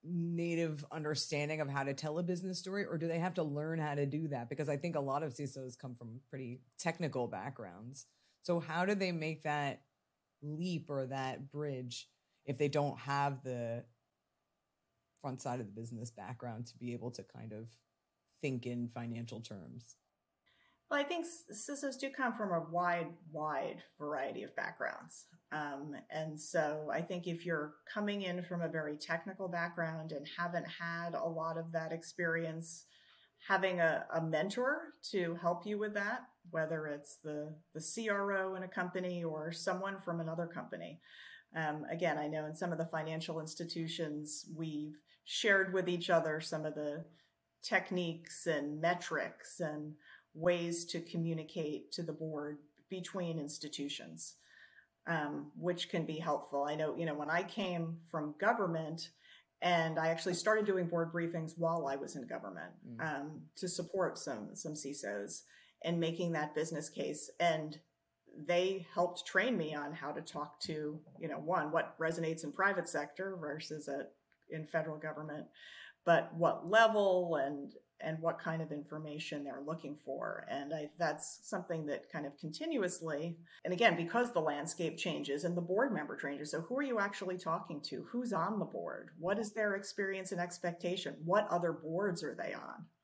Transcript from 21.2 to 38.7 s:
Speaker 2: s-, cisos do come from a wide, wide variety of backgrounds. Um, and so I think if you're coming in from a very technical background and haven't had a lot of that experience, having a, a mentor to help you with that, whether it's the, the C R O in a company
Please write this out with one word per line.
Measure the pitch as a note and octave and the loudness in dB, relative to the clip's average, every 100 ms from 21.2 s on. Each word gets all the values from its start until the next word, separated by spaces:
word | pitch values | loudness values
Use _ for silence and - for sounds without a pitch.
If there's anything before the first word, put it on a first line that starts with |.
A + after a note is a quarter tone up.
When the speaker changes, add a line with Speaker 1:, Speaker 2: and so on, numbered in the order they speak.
| - | -4
Speaker 2:
s-, | - - G#3 - | -6 -8 -8 -6
cisos | C#4+ C#4 B3+ | -4 -4 -4
do | C4+ | -6
come | C4+ B3+ | 0 -2
from | A3+ G#3 | 0 0
a | E3+ D#3+ | 0 0
wide, | E3+ F3 F3 E3 E3+ D#3+ | 0 2 2 0 -8 -10
wide | D3+ D#3 C#3+ C3+ - - _ | -4 0 0 -2 -6 -14 _
variety | D3 D3 - - | -4 -2 -2 -4
of | - - | -6 -4
backgrounds. | - - - - E3 - - - _ | -4 -2 -4 -4 -10 -14 -14 -20 _
Um, | D#3 D3 C#3 D3 C#3+ - | -4 -2 -4 -6 -8 -6
and | D#3 D#3+ D3+ | -4 -4 -4
so | - E3+ D3+ D3+ D3+ | 0 4 4 2 0
I | D3 | 0
think | E3+ F3+ F3 | 0 -2 -2
if | E3+ | -4
you're | E3+ E3 D3+ - - | 0 0 0 -8 -8
coming | - G#3 G3+ | -2 0 0
in | F#3+ F3+ | 0 -2
from | F3 F3 | -2 0
a | E3 | 0
very | E3 D3+ D3+ | 0 -2 -4
technical | - E3+ G3 F#3 F#3+ | -2 -2 -2 -6 -2
background | E3+ E3+ F3 E3 D#3+ D#3+ | 0 -2 0 -2 -2 -4
and | D3+ D3+ - | -6 -6 -2
haven't | E3+ E3+ - | 0 0 -2
had | E3 E3+ E3+ E3+ | -6 -4 -2 -2
a | E3+ E3+ | 0 0
lot | E3 D#3+ E3 | 0 0 -2
of | E3 | 0
that | E3 D#3+ | 0 0
experience, | E3 E3 - F3 E3 E3 D#3+ E3 - - - - - _ _ - | -4 -6 0 2 2 0 -2 -6 -8 -12 -20 -20 -20 _ _ 2
having | F#3+ F#3+ F3+ | 4 6 6
a, | E3 D3+ - | 6 6 2
a | E3 | 0
mentor | E3 D#3 F#3 G#3 B3+ D#4 E4 - - | 4 4 2 2 2 2 -2 -12 -2
to | G3+ E3+ E3+ | 0 2 2
help | E3+ F3 G#3 | 2 2 0
you | G#3 | -2
with | G#3+ | 0
that, | G#3 G3+ A#3+ - _ F3 | 0 0 -2 -6 _ -6
whether | E3 D#3 D#3+ D3+ | -2 0 0 -2
it's | D3 D3 - | -4 -6 -10
the, | D#3 D3+ D3+ D#3 - | -6 -4 -4 -8 -12
the | D#3 | -4
C | D#3+ - A3 | -2 0 2
R | G3+ G3+ | 2 4
O | G3 F#3+ | 2 2
in | F#3 | -2
a | |
company | F#3 | -4